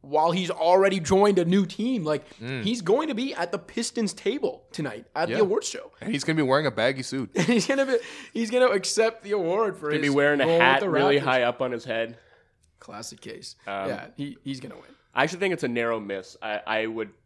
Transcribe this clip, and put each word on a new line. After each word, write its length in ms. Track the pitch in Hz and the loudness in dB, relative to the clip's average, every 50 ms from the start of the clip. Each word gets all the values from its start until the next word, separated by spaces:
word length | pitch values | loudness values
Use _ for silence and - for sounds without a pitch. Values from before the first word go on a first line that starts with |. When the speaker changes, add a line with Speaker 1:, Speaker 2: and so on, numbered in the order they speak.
Speaker 1:
while 320 | - 139 143 151 156 170 170 | -12 0 0 2 2 2 2
he's 180 | 185 185 165 | 0 -2 -4
already 480 | 175 - 156 165 180 190 196 196 190 196 | -4 0 2 4 6 6 6 4 2 0
joined 400 | 165 147 190 190 202 208 202 180 | 0 2 4 4 4 4 4 4
a 60 | 175 | 2
new 200 | 165 180 202 196 | 4 4 2 2
team. 380 | 165 - - 214 240 262 233 160 | 0 -2 -6 -4 -2 -2 -2 -2
Like, 240 | 151 151 147 - - - - | -2 -2 -4 -4 -10 -20 -16
Speaker 2:
Mm. 240 | 113 120 135 127 214 | -10 -8 -8 -4 -4
Speaker 1:
he's 180 | 202 233 240 185 | -4 -4 -4 0
going 240 | 165 202 269 320 | 0 0 2 2
to 80 | 320 269 | -2 -4
be 180 | 208 254 277 - | -4 -4 -6 -4
at 180 | - 170 - - | -6 -6 -4 -4
the 60 | 202 | -8
Pistons 520 | - - - - 233 - - 240 226 190 - | -8 -8 -8 -6 -6 -4 -2 -2 -2 -2 -4
table 540 | - - 202 233 294 277 - - - _ _ - | -4 -4 -4 -4 -2 -4 -4 -6 -6 _ _ -10
tonight 340 | - 156 139 107 107 - _ _ | -6 -6 -6 -6 -10 -16 _ _
at 120 | 147 160 - | -4 -2 -2
the 60 | - | 2
Speaker 2:
Yeah. 40 | 233 220 | 2 2
Speaker 1:
awards 260 | 185 202 - - - | 2 2 -2 -2 -4
show. 240 | - - - - _ _ | -10 -10 -12 -14 _ _
Speaker 2:
And 100 | - - 226 | -8 -4 -4
he's 120 | 143 135 | -4 0
gonna 120 | - 160 | 0 2
be 60 | 160 151 | 2 4
wearing 240 | 127 127 143 156 | 4 4 4 2
a 60 | 139 113 | 0 0
baggy 320 | 110 110 127 139 135 127 | 2 0 0 0 -2 -6
suit. 260 | - - 135 127 - _ | -6 -6 -6 -6 -4 _
Speaker 1:
<laughs> 40 | - | -2
He's 300 | 170 151 240 226 175 - | 2 2 4 2 2 2
gonna 180 | 269 269 269 | 0 0 2
be, 120 | 262 262 233 - - - - - - _ | 2 0 -2 -2 -4 -16 -16 -18 -10 _
he's 180 | 220 233 214 | -4 -4 0
gonna 160 | 233 254 254 | 2 4 4
accept 560 | 247 196 202 185 - - 208 220 226 226 - - | 4 4 2 -2 -2 0 2 2 2 0 -4 -8
the 80 | 202 | -4
award 460 | 202 208 180 165 175 208 226 208 175 | -4 -2 0 0 0 0 0 0 -2
for 140 | 165 151 147 | -6 -4 -2
Speaker 3:
Gonna 120 | 151 151 147 | -2 0 2
Speaker 1:
his 80 | 143 | 2
Speaker 3:
be 60 | 139 | 2
wearing 240 | 143 143 147 147 143 | 4 4 4 4 4
a 40 | - | 4
Speaker 1:
role 100 | 160 165 | 4 4
with 60 | 170 | 6
Speaker 3:
hat 200 | 123 127 135 139 | 6 6 6 4
Speaker 1:
the 100 | 208 190 | 2 0
Speaker 3:
really 280 | 160 147 139 143 143 143 | 0 2 4 4 4 2
Speaker 1:
Raptors. 20 | 139 | 2
Speaker 3:
high 200 | 131 127 131 123 | 2 2 2 2
up 180 | 120 120 - 131 | 2 0 -2 -4
on 80 | 127 | -4
his 140 | 123 117 113 | -4 -6 -6
head. 340 | 127 113 113 113 117 117 117 _ _ _ _ _ _ _ _ _ _ _ _ | -6 -4 -4 -4 -4 -6 -16 _ _ _ _ _ _ _ _ _ _ _ _
Speaker 1:
Classic 400 | - - - 101 113 - - 104 | -20 -18 -16 -14 -14 -16 -16 -16
case. 340 | - - 104 - - - - _ _ - | -16 -16 -16 -14 -16 -18 -20 _ _ -8
Speaker 3:
Um, 200 | 98 98 98 98 | -6 -6 -4 -6
Speaker 1:
Yeah, 160 | 98 104 - - _ | -6 -8 -10 -16 _
he, 200 | - 143 143 - - _ | -12 -10 -10 -10 -12 _
he's 160 | 135 135 131 | -12 -10 -10
gonna 160 | 120 120 - | -12 -16 -16
win. 160 | - - - - _ _ _ _ | -18 -20 -20 -20 _ _ _ _
Speaker 3:
I 80 | - 135 | 0 0
actually 160 | 156 185 175 | 0 0 -2
think 160 | 190 190 180 | -2 -2 -2
it's 80 | 160 - | 0 -2
a 60 | 127 | -2
narrow 320 | 120 120 117 117 117 110 | -2 0 0 0 -2 -2
miss. 360 | 104 101 98 95 92 - - - - | -4 -6 -6 -6 -8 -12 -18 -12 -6
I, 180 | 110 107 104 - | -4 -4 -4 -2
I 200 | - 110 110 110 | -2 -2 -2 -2
would 240 | 113 113 113 110 104 - _ _ | -2 -4 -6 -8 -8 -10 _ _